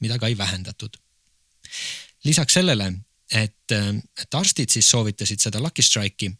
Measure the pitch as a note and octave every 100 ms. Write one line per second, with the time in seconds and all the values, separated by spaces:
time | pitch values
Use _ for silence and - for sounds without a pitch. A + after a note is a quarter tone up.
0 | A2 A#2+ A2 A2+ F#2+ F#2 F#2 - G#2 -
1 | _ _ _ _ _ _ - - - -
2 | - _ C#3+ D#3 C#3+ F3+ F#3 A#2 F#2+ F2+
3 | - _ - A2 G#2+ _ - G#2+ G2+ G#2
4 | - - - C#3 F#3+ - B2 - - B2
5 | G#2+ G2+ G2+ G#2 A2 G2+ D3+ - A2 A2+
6 | G2+ - G2+